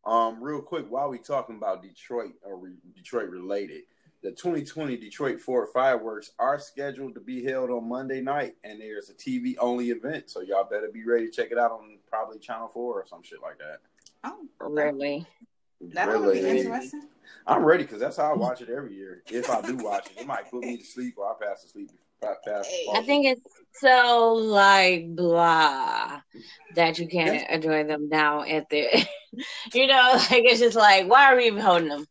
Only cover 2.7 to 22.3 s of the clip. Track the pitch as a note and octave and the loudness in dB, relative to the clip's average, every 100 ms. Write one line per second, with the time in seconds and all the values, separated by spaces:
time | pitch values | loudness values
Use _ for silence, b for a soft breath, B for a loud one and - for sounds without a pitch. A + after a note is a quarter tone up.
2.7 | F2+ F2+ F2+ - A#2+ F#2+ F2+ F2+ G2+ F#2+ | -20 -20 _ -8 -8 -6 -10 -6 -6 -6
3.7 | D2+ - _ _ _ G2 - F3+ D#3+ C#3+ | -14 -20 _ _ _ -14 -8 -6 -4 -6
4.7 | D#3 D3 A#2+ G#2+ - C#3 A2+ - B2 G#2 | -10 -8 -8 -12 -8 -6 -6 -4 -4 -2
5.7 | B2 C3+ B2 A2 G#2+ G#2 - B2 C#3+ - | 0 0 0 -4 -12 -16 -4 -2 -2 -8
6.7 | - C#3 C3 C3+ A#2 G#2 B2+ B2+ C3 B2+ | -10 -10 -10 -14 -14 -14 -8 -6 -4 -4
7.7 | B2 A2+ B2+ C3+ C3 C3 C#3+ C3 _ G#2 | -6 -6 -8 -8 -8 -4 -4 -6 _ -20
8.7 | G#2+ G#2+ G#2 G2+ F#2+ - B2+ B2 B2+ A#2+ | -18 -14 -14 -14 _ -6 -4 -4 -2 -2
9.7 | B2 A#2+ A2+ B2 D#3 - - F#2+ G2 G2 | -2 -4 -6 -6 -10 -12 -14 -4 -2 -2
10.7 | G#2 F2 A2 A2+ A#2 A2+ - A2+ A#2 A#2 | -6 -8 -10 -2 -2 -2 -6 -4 0 -2
11.7 | A2+ G#2+ G#2 _ A2 A2 A2 - A2+ A2+ | -4 -16 -20 _ -8 -8 -12 -14 -12 -12
12.7 | A#2+ A#2+ G#2 - E2+ - - D2+ D#2 D2+ | -10 -8 -8 -10 -18 -20 -16 -16 -16 -18
13.7 | D#2 _ _ - _ C4 G4+ D#4 _ - | -18 _ _ -20 _ -16 -16 -20 _ -8
14.7 | D3+ D3 C#3 C#3+ C#3+ E3+ _ _ _ _ | -2 -2 -2 -6 -8 -12 _ _ _ _
15.7 | _ F2 F3 - A2 G2+ F#2+ F#2+ F#2+ F#2+ | _ -12 -6 -2 0 2 2 0 0 -2
16.7 | - - - - _ b b - - D#3 | -6 -10 -16 -18 _ b b -2 2 4
17.7 | E3+ C#3+ - C3+ C#3+ D3 D3 A#2+ B2 A#2 | 2 0 -6 -8 -4 -4 -2 -4 -6 -10
18.7 | B2+ C3+ G2 F#2+ F2+ - A#2 B2 A#2 A2 | -10 -10 -16 -18 -20 -10 -8 -4 -4 -4
19.7 | B2+ G#2+ G2+ - - C#3 A#2 G#2 B2 B2 | -8 -4 -6 -8 -16 -10 -10 -8 -12 -10
20.7 | A#2+ - - B2 - - A2 G#2 G2 _ | -12 -12 -12 -12 -8 -8 -8 -8 -10 _
21.7 | G#2 G2 _ _ _ G#2+ | -18 -18 _ _ _ -8